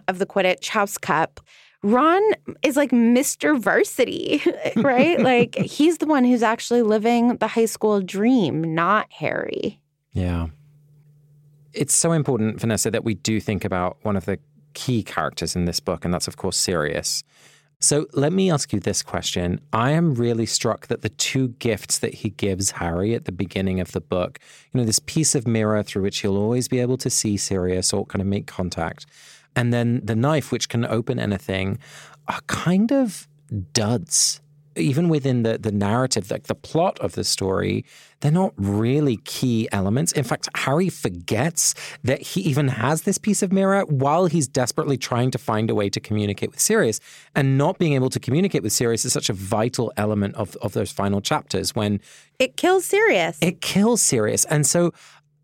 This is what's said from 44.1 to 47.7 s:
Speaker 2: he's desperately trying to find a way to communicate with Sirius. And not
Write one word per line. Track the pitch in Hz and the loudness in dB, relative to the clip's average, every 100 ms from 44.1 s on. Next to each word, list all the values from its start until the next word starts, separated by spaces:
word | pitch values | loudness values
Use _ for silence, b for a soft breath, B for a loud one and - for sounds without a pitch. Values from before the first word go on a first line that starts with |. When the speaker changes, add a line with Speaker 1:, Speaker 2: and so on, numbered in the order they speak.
| 160 185 | 4 4
Speaker 2:
he's | 160 127 | 2 0
desperately | 135 123 - 147 135 | 0 -2 -2 -2 -2
trying | - 120 127 | -2 0 0
to | - | -2
find | - 107 110 | -2 0 0
a | 107 | 0
way | 101 | 0
to | 110 | -4
communicate | - 107 104 98 - | -4 -2 -2 -2 -6
with | - | -2
Sirius. | - 220 131 104 B B B - | 0 2 2 0 B B B 0
And | 139 135 | 2 4
not | 147 | 2